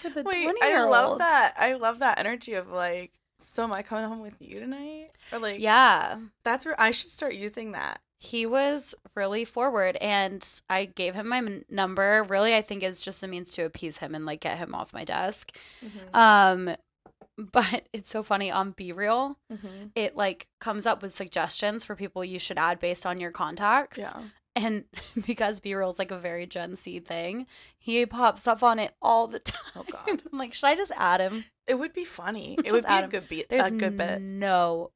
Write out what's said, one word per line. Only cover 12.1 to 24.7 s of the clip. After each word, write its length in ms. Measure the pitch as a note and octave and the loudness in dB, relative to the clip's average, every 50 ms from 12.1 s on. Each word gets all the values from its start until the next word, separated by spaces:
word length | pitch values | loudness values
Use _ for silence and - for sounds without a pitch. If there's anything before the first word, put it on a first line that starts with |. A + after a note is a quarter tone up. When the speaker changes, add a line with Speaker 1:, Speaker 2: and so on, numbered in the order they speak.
| G#3 G#3+ G#3+ F#3 | 4 4 2 2
Speaker 1:
Really, 240 | G3 G3 G#3 A3+ A3+ | 2 2 4 4 4
I 60 | A3 G#3+ | 2 2
think 200 | - G#3 G3+ F#3+ | -2 -4 -6 -6
it's 200 | F#3 F#3 F3+ - | -4 -2 -4 -4
just 180 | G3 G3 - - | -2 -4 -4 -6
a 60 | F#3+ | -6
means 240 | F3+ F3 F3+ F3 - | -8 -10 -8 -6 -4
to 100 | - E3+ | -4 -4
appease 360 | D#3+ - - - D#3+ - - | -4 -6 -8 -10 -8 -8 -8
him 140 | D#3+ C#3 D3+ | -8 -8 -8
and, 140 | D#3 D#3 | -8 -8
like, 140 | D#3 D3+ D#3+ | -8 -8 -6
get 180 | - - - E3 | -6 -6 -6 -6
him 160 | F3 - - | -6 -8 -8
off 180 | - - - - | -10 -10 -10 -12
my 120 | - - | -12 -8
desk. 520 | - - - F3+ F#3+ - - - - - - - - - - - | -6 -4 -4 -2 -2 -4 -6 -6 -10 -14 -18 -20 -20 -20 -20 -18
Speaker 2:
Mm-hmm. 320 | G#3+ G#3 G#3+ F#3+ - - | -18 -16 -18 -10 2 6
Speaker 1:
Um, 600 | A#3+ A3+ A3 G#3 G3+ G3 F#3+ F#3 F#3 F#3 F3 D#3+ - _ _ _ _ _ - _ _ - - _ | 8 10 12 12 10 10 8 6 4 0 -4 -6 -8 _ _ _ _ _ -20 _ _ -20 -20 _
but 520 | - G#3+ F#3+ - B3 A3 F#3 G#3+ A#3+ - _ - | -18 -12 0 2 2 2 2 0 -4 -6 _ -14
it's 180 | A3 G3+ - | -10 -8 -6
so 120 | - A3 G#3+ | -6 -4 -2
funny, 280 | - G#3 G3 G3+ F#3+ | -2 -2 0 0 0
on 220 | F3 F#3+ F#3+ G3 F#3 | -2 -2 -2 -2 -6
BeReal, 600 | - F#3+ F3+ E3+ F3+ G#3 G#3 A3+ B3 C4+ C#4 C#4+ - _ - A3+ | -10 -12 -10 -8 -4 0 0 2 2 0 -2 -6 -10 _ -16 -16
Speaker 2:
Mm-hmm. 340 | G3+ G3 G3 F#3 F#3+ G3+ G#3 - | -14 -14 -14 -16 -16 -18 -10 -4
Speaker 1:
it, 220 | A#3 G#3+ - - | -4 -4 -2 -2
like, 320 | - G#3 G3 F3+ - - - _ - | -2 -2 -2 -2 -4 -10 -20 _ -10
comes 260 | - A3+ G#3 G#3 G3 | -6 -6 -4 -2 0
up 160 | A#3+ A3 - - | 0 0 -2 -4
with 100 | G3 - | -8 -8
suggestions 720 | - F#3+ F3+ - F3+ D#3+ E3+ - - G#3 G#3 G#3 A3+ - | -8 -8 -6 -4 -2 -2 -2 -2 -2 -2 -2 -2 -4 -6
for 100 | - G#3 | -8 -8
people 300 | - G3+ F#3+ - F#3 F3+ | -8 -10 -8 -8 -8 -8
you 140 | F3+ F#3 F3+ | -6 -6 -6
should 200 | - - F#3+ - | -6 -4 -2 0
add 220 | D#3 F3 F3 F3 | 0 0 0 0
based 260 | - F3 F3+ F3+ - | -2 -2 -2 -2 -2
on 140 | F#3 F3+ F3+ | -4 -4 -6
your 100 | F3 F3 | -6 -8
contacts. 680 | E3+ - F3+ D#3 E3+ E3+ G3+ G#3 A3+ C4+ C#4+ - - - | -6 -6 -6 -6 -4 -2 0 2 2 2 2 -2 -6 -10
Speaker 2:
Yeah. 240 | G3+ - - - A#3 G#3 - _ _ _ - | -10 -10 -10 -12 -14 -16 -18 _ _ _ -4
Speaker 1:
And 280 | - G#3+ A3+ | -2 -2 -2